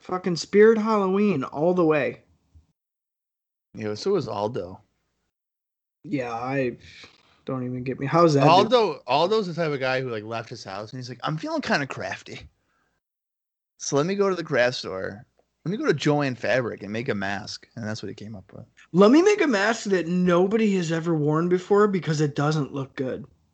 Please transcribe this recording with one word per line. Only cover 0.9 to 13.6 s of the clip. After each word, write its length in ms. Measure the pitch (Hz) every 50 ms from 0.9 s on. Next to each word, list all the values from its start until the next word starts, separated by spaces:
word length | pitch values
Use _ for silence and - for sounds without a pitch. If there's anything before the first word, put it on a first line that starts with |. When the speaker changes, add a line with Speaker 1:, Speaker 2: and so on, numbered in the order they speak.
| 220 208 196 185 185 196 208 208 185 139 127
Speaker 1:
all 280 | - - 139 151 175 180
the 100 | 180 175
way. 380 | 156 156 147 127 117 - - _ _ _ _ _ _ _ - _ _ _ _ _ _ _ _ _ _ _ _ _ _ _ _ _ _ _ _ _ _ _
Speaker 2:
Yeah, 200 | 113 110 107 107
so 220 | 107 - 190 202
is 100 | 185 127
Aldo. 540 | - 113 101 104 107 123 - 92 87 95 - _ _ _ _ _ _ _ _ _ _ _ _ _ _ _ _ _ _ _ _ _ _ _ _ _
Speaker 1:
Yeah, 320 | - 107 135 123 120 117
I 420 | 117 123 127 135 139 131 123 123 - - - - - - - _ _ _ _ _ _ _
don't 200 | - 135 131 123
even 200 | 123 127 127 123
get 160 | 131 123 -
me. 60 | 139
How's 280 | 139 139 165 170 165 147
that 80 | 139 139 147
Speaker 2:
Aldo, 540 | 165 185 208 220 254 240 220 185 147 - -
Aldo's 400 | - 127 143 165 185 220 220 214
the 80 | 180 160
type 160 | 160 170 156
of 80 | 147 131
guy 220 | 131 131 131 131
who, 100 | 135 127
like, 140 | 117 110 104
left 240 | 110 117 113 113 -
his 160 | 127 110 -
house 280 | 104 95 98 107 107 -
and 60 | 127
he's 100 | 123 117
like, 120 | 127 120 123
"I'm 140 | 139 156
feeling 240 | 160 - 302 330 320
kinda 260 | - - 220 165 143
crafty. 640 | 135 - - 95 92 101 - - - 110 - - - _ _ _ _ _ _ _ _ _ _ _ _ _ _ _ _ _ _ _ _ _ _